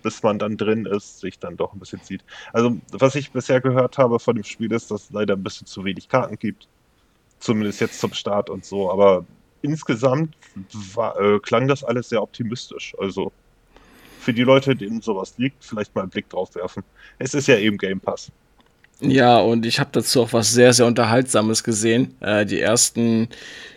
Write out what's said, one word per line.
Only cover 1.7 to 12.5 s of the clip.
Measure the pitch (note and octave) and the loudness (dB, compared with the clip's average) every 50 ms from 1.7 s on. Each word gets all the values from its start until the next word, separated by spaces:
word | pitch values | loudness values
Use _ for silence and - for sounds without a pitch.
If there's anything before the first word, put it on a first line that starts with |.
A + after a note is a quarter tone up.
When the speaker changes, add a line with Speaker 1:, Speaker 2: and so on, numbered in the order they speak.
| - | -8
Speaker 1:
ein | G2 | -14
bisschen | - - G2+ F#2 | -18 -16 -18 -16
zieht. | - - F#2+ F#2 _ - - - - - - | -14 -12 -14 -14 _ -16 -20 -20 -12 -4 0
Also, | - A#3 A#3+ A#3 - - - | 2 2 2 0 -2 -8 -8
was | - - C3 C3+ - | -2 0 2 2 2
ich | D3 C#3 - | 0 -6 -6
bisher | - B2+ - - C3 C3 | -6 -6 -2 0 0 2
gehört | C3 C3 B2+ C3 B2 B2 - | 2 2 2 2 0 0 2
habe | C#3 C3 A#2 A#2 A2+ | 2 2 2 2 0
von | - B2+ A#2 | 0 0 -2
dem | A2 G2+ | -2 -4
Spiel, | - - - A2+ G#2 | -10 -8 -6 -4 -2
ist, | A2+ A#2 - - | -4 -4 -4 -6
dass | G#2+ G2+ - | -10 -10 -10
es | - | -8
leider | G2 G#2 G#2+ G2+ G2+ | -6 -4 -2 -2 -2
ein | F#2+ F#2+ | -2 -4
bisschen | G#2 - - - | -10 -12 -14 -18
zu | - - G2 F#2 | -16 -12 -8 -6
wenig | G2 F2+ E2+ - | -6 -6 -8 -6
Karten | - - B2+ - - G#2 - | -2 -2 -2 -2 -2 -8 -8
gibt. | - G#2 - _ _ _ _ _ _ _ _ _ _ _ _ _ _ _ _ - | -8 -8 -8 _ _ _ _ _ _ _ _ _ _ _ _ _ _ _ _ -8
Zumindest | - - A2+ G#2+ G#2 G2+ G2+ - | -2 0 0 0 0 -2 -2 -4
jetzt | A#2 G#2+ - - | -4 -4 -4 -4
zum | - G2+ - | -6 -6 -6
Start | - - G#3+ G2+ - - - | -4 -4 -2 -2 -2 -2 -4
und | - G2 - | -8 -12 -10
so, | - F#3+ G3+ G3 F3+ | -8 -6 -4 -2 -2
aber | F#3+ G3 G3+ G3 F#3+ F3+ F3 - - _ _ _ _ _ - | 2 6 6 6 6 4 0 -6 -20 _ _ _ _ _ -6
insgesamt | D3 D#3 D#3 - - C3 A2 C3+ C3 B2+ D3+ E3 D#3 - _ - - - G2 F#2+ - - G#2+ G2+ F#2+ G2+ | -6 -4 -4 -2 -4 -2 0 2 0 2 0 -2 -4 -6 _ -20 -20 -18 -18 -18 -16 -16 -16 -16 -10 -6
war, | A#2 A2 - - F2+ | -4 -4 -4 -2 0
äh, | G2+ G#2 G#2 G2+ | 2 2 2 2
klang | - - A#2 A#2 C3 | 0 0 0 2 2
das | C#3 C#3 - - | 2 0 -2 -2
alles | A#2 A#2+ B2 A2+ - | -4 -4 -4 -4 -4
sehr | A#2 G#2+ G#2 | -4 -4 -4
optimistisch. | - - - A#2+ G#2 | -4 -8 -8 -8 -6